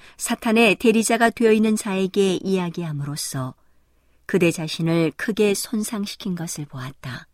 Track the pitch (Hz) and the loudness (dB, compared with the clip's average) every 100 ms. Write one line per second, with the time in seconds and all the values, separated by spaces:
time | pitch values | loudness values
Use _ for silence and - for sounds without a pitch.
0 | - - - 233 233 220 226 - 240 220 | -20 -10 -6 -4 0 4 4 4 4 4
1 | 214 233 294 - 226 220 220 214 220 190 | 2 2 2 4 4 4 4 0 -2 -2
2 | 190 202 196 175 190 190 175 165 165 147 | 0 2 2 0 0 -2 -2 -6 -6 -6
3 | 143 147 - 139 131 - _ _ _ _ | -6 -6 -6 -6 -8 -10 _ _ _ _
4 | _ _ - 190 175 156 156 - 165 165 | _ _ -2 2 2 0 -4 -2 0 2
5 | 160 - - 208 208 196 - 214 214 214 | 0 -2 -4 0 0 0 -4 -6 -4 -6
6 | 202 - 202 175 170 - 147 135 131 - | -8 -8 -8 -6 -8 -10 -10 -12 -12 -12
7 | 135 120 - | -12 -12 -14